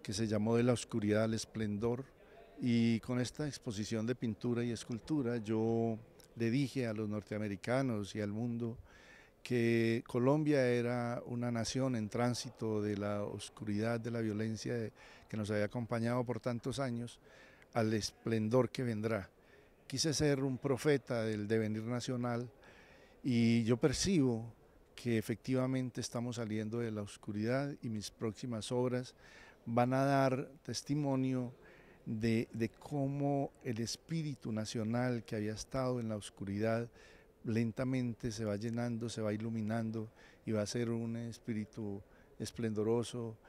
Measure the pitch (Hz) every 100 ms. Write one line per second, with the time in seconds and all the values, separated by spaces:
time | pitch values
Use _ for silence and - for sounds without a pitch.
0 | - 101 113 107 107 117 123 120 - 117
1 | 104 104 113 113 - - 110 104 117 120
2 | 135 - - - - - 127 117 117 113
3 | - 123 123 - 151 - - 104 107 113
4 | 110 123 120 107 123 120 120 113 - 117
5 | - 151 120 120 104 110 113 113 113 110
6 | - - - - 113 123 139 139 120 107
7 | 110 104 - 107 107 101 - 127 135 110
8 | 101 107 104 104 120 117 117 120 - -
9 | - - - _ - 123 117 117 113 113
10 | - 123 123 147 151 147 127 120 120 123
11 | 120 123 - 120 120 117 113 131 131 123
12 | 107 113 120 120 131 - 113 107 104 101
13 | 101 104 101 104 - - 110 101 110 117
14 | 113 117 113 104 110 110 127 120 107 -
15 | - - - 110 104 107 104 123 113 120
16 | 113 123 120 113 127 120 139 120 139 120
17 | 120 - - - - - - - 110 110
18 | 101 - - 113 107 127 117 - 123 107
19 | 110 110 95 _ - - - - - 120
20 | 156 135 156 139 135 127 139 127 156 143
21 | - 120 110 107 104 110 107 107 110 123
22 | 120 127 120 120 120 - - - - -
23 | - - 147 117 117 117 113 120 156 127
24 | - 190 131 113 113 - - - - -
25 | 123 113 - 113 - 131 127 131 127 123
26 | 117 120 120 117 113 107 107 117 117 107
27 | 101 - - 104 110 127 143 147 123 110
28 | 98 - 117 101 135 117 101 123 123 123
29 | 127 - - - - - - 117 123 131
30 | 135 139 135 127 151 - - 120 - 143
31 | 143 135 131 127 123 127 - - - -
32 | - 113 113 113 - 117 113 - - 147
33 | 139 139 143 143 139 - - 113 117 -
34 | - 165 151 139 - 110 107 120 110 120
35 | 123 120 - 110 104 107 - 135 131 127
36 | 113 107 101 - 98 101 110 113 117 -
37 | - - - - - 110 117 107 131 131
38 | 123 113 123 107 110 101 117 117 120 117
39 | 117 107 107 107 113 113 107 113 113 113
40 | 110 - - - - 110 104 123 120 117
41 | 117 117 117 110 - 107 104 - 107 98
42 | - - - - 110 - 113 107 107 117
43 | 113 123 117 110